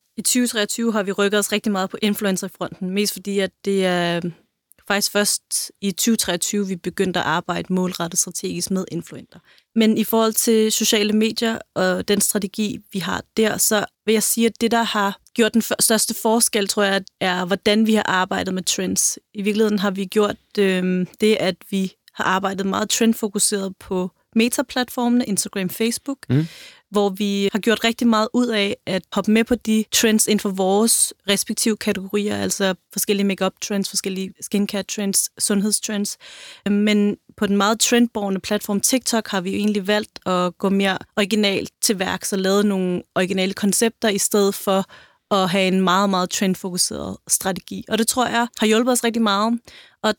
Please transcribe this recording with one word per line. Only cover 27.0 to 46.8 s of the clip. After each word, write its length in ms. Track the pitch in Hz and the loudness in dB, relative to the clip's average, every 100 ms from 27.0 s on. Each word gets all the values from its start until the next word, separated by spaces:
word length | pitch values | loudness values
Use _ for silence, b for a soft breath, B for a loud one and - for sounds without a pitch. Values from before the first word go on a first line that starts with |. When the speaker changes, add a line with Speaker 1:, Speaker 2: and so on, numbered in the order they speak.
| 202 | 0
Speaker 1:
vi 400 | 190 202 202 196 | 0 -2 0 0
har 60 | 214 | 0
gjort 260 | 233 214 | 0 0
rigtig 220 | 226 233 240 | 0 0 2
meget 200 | 220 214 | 2 2
ud 120 | 240 247 | 0 0
af 300 | 220 202 - - | 2 0 -2 -4
at 160 | 185 - | -6 -4
hoppe 180 | - 196 | -4 2
med 140 | 214 | 2
på 100 | 226 | 4
de 300 | 247 - 220 214 | 0 2 0 0
trends 340 | - 220 214 - | 2 4 4 4
inden 140 | 214 | 2
for 80 | 208 | 0
vores 600 | 190 190 196 226 - - - - | 0 2 4 4 2 0 -4 -2
respektive 480 | 196 - 214 233 214 | -2 0 -2 0 0
kategorier, 600 | - 190 185 208 202 202 | -2 -4 -2 -2 -2 -2
altså 380 | 196 - 190 180 _ | -2 0 -2 -2 _
forskellige 340 | - - 202 202 | -6 -2 2 2
makeup 260 | 190 190 - | 2 -2 -4
trends, 260 | - 202 190 | -6 -4 -2
forskellige 420 | - 202 190 190 - | -4 -4 -6 -8 -10
skincare 420 | - 202 202 202 | -4 -2 0 -2
trends, 480 | 190 - 202 196 - - | -6 -4 -2 0 -2 -4
sundhedstrends. 800 | - 202 208 208 - 208 208 - B B B B - | 0 0 0 -2 -4 -4 -4 -6 B B B B -2
Men 460 | 202 208 208 202 - _ - | 2 2 4 2 -2 _ -4
på 100 | 202 | 0
den 100 | 202 | 2
meget 240 | 196 226 | 2 2
trendborne 600 | - 240 240 226 202 190 | 2 4 2 0 -4 -4
platform 400 | - 208 - 196 | -2 -4 -2 -2
TikTok 480 | - 262 - 226 - | 0 0 0 -2 -2
har 120 | 196 | -4
vi 100 | 180 | -2
jo 60 | 196 | -2
egentlig 300 | 208 208 190 | 0 -2 0
valgt 320 | 208 208 - - | 0 -2 -10 -2
at 320 | 185 180 175 | 0 0 -2
gå 100 | 196 | 0
mere 300 | 196 196 190 - - | 2 0 -2 -6 -2
originalt 540 | 202 214 202 196 - - | 0 2 2 0 -4 -4
til 160 | - 196 | -2 0
værks 340 | 185 175 - | -2 -4 -4
og 60 | 196 | -2
lavet 280 | 190 202 208 | 2 2 2
nogle 360 | 196 180 180 - | 2 0 -2 -4
originale 380 | - 185 190 185 | -2 -2 0 -2
koncepter, 540 | 196 202 - 226 - 220 | 0 0 2 0 0 -2
i 100 | 202 | 0
stedet 360 | - 214 202 | 0 2 2
for 300 | 196 - 190 196 B B B - | 0 0 0 -2 B B B -2
at 200 | 202 185 | 0 2
have 180 | 190 190 | 2 2
en 120 | 185 | 2
meget, 300 | 180 185 202 | 2 2 2
meget 200 | 185 180 | 0 -2
trendfokuseret 840 | - 196 185 196 175 | -2 0 -2 -4 -4